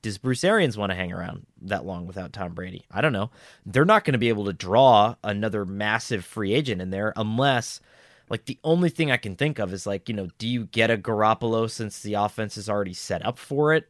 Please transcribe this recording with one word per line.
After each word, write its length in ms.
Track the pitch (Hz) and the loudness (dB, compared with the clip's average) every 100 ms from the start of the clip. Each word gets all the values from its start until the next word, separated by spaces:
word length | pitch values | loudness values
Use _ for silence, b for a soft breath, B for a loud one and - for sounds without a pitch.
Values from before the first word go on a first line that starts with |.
does 160 | 110 101 | -8 -4
Bruce 240 | 131 127 | -4 0
Arians 340 | 180 220 156 104 | 2 4 2 0
wanna 180 | 101 92 | -2 -2
hang 160 | 90 | -4
around 360 | 90 87 90 - _ | -6 -8 -10 -16 _
that 220 | 92 98 92 | -6 -6 -4
long 200 | 90 87 | -8 -10
without 280 | 95 87 | -10 -10
Tom 200 | 104 90 | -8 -10
Brady? 320 | 85 90 90 - | -8 -12 -14 -8
I 100 | 98 | -2
don't 120 | 151 | 0
know. 180 | 104 107 b b b - | 0 -4 b b b -2
They're 180 | 123 | 2
not 220 | 160 214 180 | 4 4 4
gonna 140 | 127 | 2
be 100 | 117 | 2
able 160 | 107 101 | 2 -2
to 80 | |
draw 640 | 85 92 110 135 110 107 120 | -4 2 6 8 8 6 0
another 420 | 104 101 107 104 95 | -4 -2 -2 -2 -4
massive 580 | 98 104 110 - 110 | -4 0 0 -2 -4
free 300 | 87 - 98 | -4 -4 0
agent 280 | 123 139 92 | 0 0 -4
in 100 | 92 | -4
there 220 | 95 107 107 | -4 -2 -2
unless, 640 | 110 113 139 127 - - b b b b - | -2 2 2 2 -2 -10 b b b b -8
like, 140 | 113 - | -8 -8
the 120 | 131 | -4
only 260 | 160 170 175 | 0 2 2
thing 220 | - 156 | 2 0
I 60 | 123 | 0
can 180 | 104 90 | -2 -2
think 240 | 151 143 | -2 -2
of 140 | 98 | -4
is, 120 | 95 - | -4 -4
like, 240 | 101 - | -6 -4
you 60 | 107 | -6
know, 140 | 92 - | -8 -6
do 80 | 113 | -4
you 180 | 123 104 | -4 -2
get 260 | 113 113 | 2 4
a 60 | 113 | 2
Garoppolo 720 | 92 107 107 110 117 113 113 | 0 2 2 2 0 0 0
since 300 | - 107 - | -4 -10 -8
the 160 | 101 104 | -4 0
offense 420 | 104 - 107 - | 0 -2 -8 -6
is 120 | 101 | -2
already 240 | 104 95 | -2 -2
set 300 | 90 - 90 | -6 -6 -4
up 140 | 101 123 | -4 -6
for 380 | - 139 151 | -4 0 2
it 140 | 160 | 2